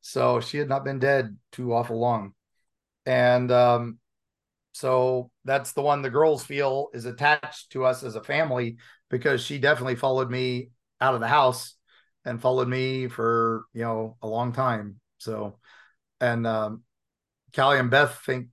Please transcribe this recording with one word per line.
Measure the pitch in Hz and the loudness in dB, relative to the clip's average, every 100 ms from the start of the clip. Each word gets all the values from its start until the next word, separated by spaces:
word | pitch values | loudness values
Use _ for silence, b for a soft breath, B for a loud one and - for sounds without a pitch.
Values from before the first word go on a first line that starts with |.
So | - 131 123 123 | -6 0 0 0
she | 117 147 | -2 -6
had | 143 | -2
not | 135 | -4
been | 135 139 | -4 -2
dead | 139 139 117 101 _ | 2 2 0 -10 _
too | - 123 | -10 -2
awful | 117 120 113 | -2 -2 -2
long. | 120 117 98 _ _ _ _ _ _ _ | 0 -2 -6 _ _ _ _ _ _ _
And, | - 127 123 123 123 | -2 2 4 4 4
um, | 123 123 120 120 113 _ _ _ _ _ _ _ | 4 6 4 0 -12 _ _ _ _ _ _ _
so | - 135 127 127 127 123 _ | -8 0 2 2 0 -4 _
that's | 131 135 131 | -4 -2 -2
the | - | -2
one | 143 143 | 0 0
the | 135 | 0
girls | 127 156 143 | 4 4 2
feel | - 143 139 135 143 | -4 -2 0 -2 -4
is | 117 | -8
attached | 117 120 147 151 - - - | -12 0 2 2 -2 -16 -12
to | 131 | 0
us | 127 123 | 0 0
as | 131 | -6
a | 110 | -10
family, | - 135 151 123 120 117 b b _ | -4 -2 0 0 -4 -6 b b _
because | 127 135 131 | -2 0 0
she | 120 147 | -4 0
definitely | 139 139 131 120 | 2 2 0 -2
followed | 139 131 127 | 0 0 -2
me | 127 127 123 127 _ _ _ | -2 -2 -4 -8 _ _ _
out | 131 | 0
of | 123 | 0
the | 113 | 2
house | 147 131 120 - _ _ b b _ | 4 4 2 -10 _ _ b b _
and | - 117 | -10 -2
followed | 127 131 127 | 0 2 0
me | 127 131 131 127 | -2 -2 -4 -6
for, | 120 113 113 113 113 - | -2 0 2 0 -2 -8
you | 113 | -8
know, | 117 113 110 113 | -4 -4 -6 -8
a | 110 | -6
long | 110 123 | -4 -2
time. | 120 131 113 104 98 _ _ | -2 -2 -2 -6 -14 _ _
So, | - 110 107 98 b b b b _ _ | -10 -8 -8 -12 b b b b _ _
and, | 123 117 117 | 0 0 -2
um, | 110 107 113 _ _ _ _ _ _ _ - | -2 -4 -8 _ _ _ _ _ _ _ 2
Callie | 135 139 | 4 4
and | 123 | 4
Beth | 135 147 - | 4 4 0
think | - 127 123 | -6 -6 -6